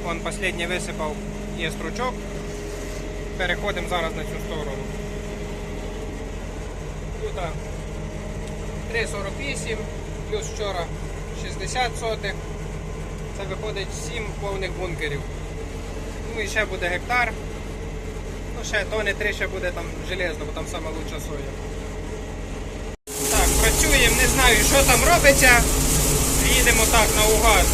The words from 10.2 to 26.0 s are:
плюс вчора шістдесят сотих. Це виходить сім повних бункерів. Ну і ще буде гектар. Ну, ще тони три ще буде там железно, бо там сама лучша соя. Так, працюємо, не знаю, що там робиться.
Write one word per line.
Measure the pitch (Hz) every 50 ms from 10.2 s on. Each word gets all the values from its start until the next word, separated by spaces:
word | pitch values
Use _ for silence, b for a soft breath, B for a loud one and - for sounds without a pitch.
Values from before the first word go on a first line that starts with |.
| - -
плюс | 214 208 -
вчора | - - - 214 202 190 175 165 156 - - - - - - - - - -
шістдесят | - 185 - - 190 190 - 254 254 233 233 -
сотих. | 247 226 220 202 202 196 185 - - - - - - - - - - - - - - - - - - - -
Це | 151 -
виходить | - 185 - 196 214 202 196 185 - - - -
сім | - - 226 214 - - -
повних | 202 202 196 190 190 180 - 170
бункерів. | 185 175 160 147 156 147 143 139 - - - - - - - - - - - - - - - - - - - - - - -
Ну | -
і | 208 190
ще | - 220 208
буде | 190 190 180 180 175
гектар. | 180 180 - - 247 247 240 220 220 220 196 - - - - - - - - - - - - - - - - - - - - - - -
Ну, | -
ще | - - 208 190
тони | - 214 220 208 202 190
три | - 208 208
ще | 196 - 202
буде | 185 185 190 175 180
там | - 170 170 151 - - - -
железно, | 185 185 180 170 151 135 147
бо | 151
там | 151 165 156 -
сама | - 170 160 160
лучша | 156 151 151 147 160 151 -
соя. | - 147 143 139 143 143 - - - - - - - - - - - - - - - - - - - - - - - - - - - - _ _ - - - - -
Так, | - - - - - -
працюємо, | - 220 220 - - - 277 269 247 233 226 -
не | 254 247
знаю, | - 269 262 247 220 214 -
що | - 294 277
там | 277 262 254 233 277
робиться. | 320 349 330 - 285 269 269 285 254 240 233 247 - - - - - - -